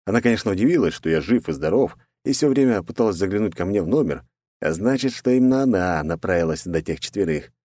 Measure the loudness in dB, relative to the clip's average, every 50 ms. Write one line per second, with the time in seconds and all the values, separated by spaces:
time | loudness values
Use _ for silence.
0 | -4 -2 0 2 2 2 0 0 0 -2 0 2 2 2 2 2 2 0 -2 -2
1 | -2 0 0 0 0 0 0 0 0 -4 -6 -4 -2 0 2 2 0 0 -4 _
2 | _ _ _ _ -4 -4 -2 2 2 2 4 4 4 4 2 0 -2 -4 -2 0
3 | 0 0 0 0 -2 -2 0 0 -2 -2 -4 -4 -4 -2 0 -2 0 0 0 0
4 | 0 0 -4 -6 -10 _ _ _ _ _ _ -6 -4 -4 -2 0 0 0 0 0
5 | -2 -4 -4 -2 0 2 4 4 4 4 2 2 2 2 2 2 2 0 0 -2
6 | -2 -4 -6 -4 -2 0 0 2 2 0 -2 -4 -4 -4 -4 -4 -2 -4 -6 -6
7 | -8 -8 -4 -2 -2 -2 -2 -4 -6 -12 _ _ _